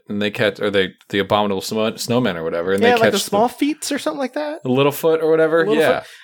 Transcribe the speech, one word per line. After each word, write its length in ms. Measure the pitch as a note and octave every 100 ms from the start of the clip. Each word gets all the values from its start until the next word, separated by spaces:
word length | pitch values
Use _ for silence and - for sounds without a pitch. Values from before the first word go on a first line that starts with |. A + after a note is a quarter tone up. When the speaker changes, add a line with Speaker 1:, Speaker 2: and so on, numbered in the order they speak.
| -
Speaker 1:
and 140 | G#2
they 100 | G#2
catch, 260 | G#2 G#2+ -
or 100 | G#2+
they, 220 | G2 F#2 - -
the 100 | G2+
Abominable 400 | F#2+ G#2 G#2 F#2+
Snow-, 380 | - A2 A2 A2
Snowman 400 | - A#2+ A#2 E2+
or 60 | E2
whatever, 260 | E2+ F2
and 100 | G2
Speaker 2:
Yeah, 100 | A#3
Speaker 1:
they 40 | A#3+
Speaker 2:
like 160 | A3
Speaker 1:
catch 0 |
Speaker 2:
the 80 | G3+
Small 300 | - G3+ B3
Speaker 1:
the 40 |
Speaker 2:
Feats 380 | - D4 D#4 -
or 80 | C#4+
something 200 | D#4 D4+
like 120 | B3+
that? 300 | D4 D4+ D#4
Speaker 1:
Littlefoot 580 | - B2+ C#3+ C#3 E3 D#3+
or 80 | D#3
whatever, 360 | D#3+ D#3+ E3 F#3+
Speaker 2:
Littlefoot. 100 | A3
Speaker 1:
yeah. 260 | C#3+ F2 - -